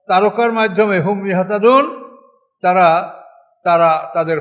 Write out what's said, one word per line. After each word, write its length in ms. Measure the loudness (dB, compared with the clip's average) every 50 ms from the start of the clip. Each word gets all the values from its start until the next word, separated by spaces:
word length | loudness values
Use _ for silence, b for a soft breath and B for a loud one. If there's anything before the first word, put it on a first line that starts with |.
| _
তারকার 460 | -2 0 2 2 2 0 0 -2 -2 0
মাধ্যমে 480 | 0 -2 -2 0 0 0 0 0 -2
হুম 260 | -2 -2 -4 -4 -4
ইয়াহতাদুন, 800 | -4 -2 -2 -2 -2 -4 0 2 4 4 4 2 0 -6 -12 -16 -20 -20 -20 _ _ _ _ _ _ _ _ -2
তারা, 520 | 0 2 4 4 4 2 2 -2 -6 -12 -20 -20 -20 -20 -20 _ _ _ _ _
তারা 460 | 0 2 2 4 2 2 0 -4 -6 -6
তাদের 260 | -4 -4 -2 -4 -4